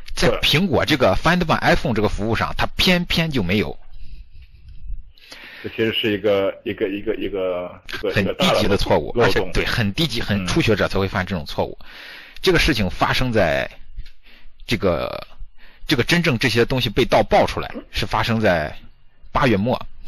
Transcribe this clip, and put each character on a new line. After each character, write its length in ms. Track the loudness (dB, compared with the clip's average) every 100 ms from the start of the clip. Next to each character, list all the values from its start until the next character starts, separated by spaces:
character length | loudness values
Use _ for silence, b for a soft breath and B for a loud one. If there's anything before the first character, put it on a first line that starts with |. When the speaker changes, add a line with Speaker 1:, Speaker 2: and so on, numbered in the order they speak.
| -6 0
Speaker 1:
在 140 | 2 2
苹 240 | 2 2 2
果 180 | 2
这 140 | 2 4
个 180 | 4 4
Find 240 | 2 2
My 180 | 2 2
iPhone 340 | 2 2 2
这 80 | 2
个 80 | 0
服 180 | 0 0
务 80 | 0
上， 140 | -2
Speaker 2:
对。 20 | -2
Speaker 1:
它 80 | -2 0
偏 300 | 2 2 2
偏 240 | 0 0
就 140 | 0
没 160 | 2 0
有。 180 | 0 -4 -10 -8 -8 -10 -14 -18 -20 -20 -16 -12 -6 -6 -8 -18 B B B B
Speaker 2:
这 80 | -8
其 60 | -2
实 160 | 0
是 180 | 0 0
一 60 | 2
个， 420 | 2 4 2 -2 -6
一 80 |
个， 140 | -2 -2
一 140 | -2
个， 100 | -4 -2
一 140 | -4
个， 500 | -2 -2 -2 -6 -12 -14 -6
一 20 |
个， 100 | -2
Speaker 1:
很 140 | 0 0 0
低 120 | 2 2
级 80 | 2
的 80 | 2
错 200 | 4 2
误， 140 | 2 2
Speaker 2:
一 40 |
个 80 | 4
大 60 |
的 60 | 4
漏 40 | 2
洞。 40 |
Speaker 1:
而 20 |
且， 0 |
对， 120 | 0 0
很 280 | 0 0
低 140 | 0 -2
级， 120 | -2
很 280 | -2 -2 0
初 120 | 0
学 160 | 2 2
者 120 | 2
才 100 | 0
会 100 | -2
犯 160 | -2
这 120 | -4 -4
种 100 | -4
错 200 | -4 -4
误。 120 | -6
Speaker 2:
嗯。 40 | B B B B B B
Speaker 1:
这 100 | 2
个 60 | 4
事 160 | 4
情 160 | 2 0
发 240 | 0 0
生 180 | 2 2
在 380 | 4 4 2 -2 -8 -12 -10 -10 -12 b b b -12 -6
这 100 | 0
个， 500 | 0 0 -2 -8 -12 -12 -12 -12 b b -2
这 80 | 0
个 80 |
真 180 | 2 2
正 160 | 2 0
这 120 | 2
些 160 | 2 2
东 140 | 2
西 100 | 0
被 160 | 0 4
盗 180 | 4
爆 220 | 4 4 4
出 120 | 0
来， 140 | -6 -10 -10
是 160 | -6 -2
发 160 | -2
生 180 | 0 2
在 360 | 4 2 0 -6 -16 -20 -20 -20 -6
八 160 | 0 4
月 100 | 4
末， 220 | 2 -2 -4 -8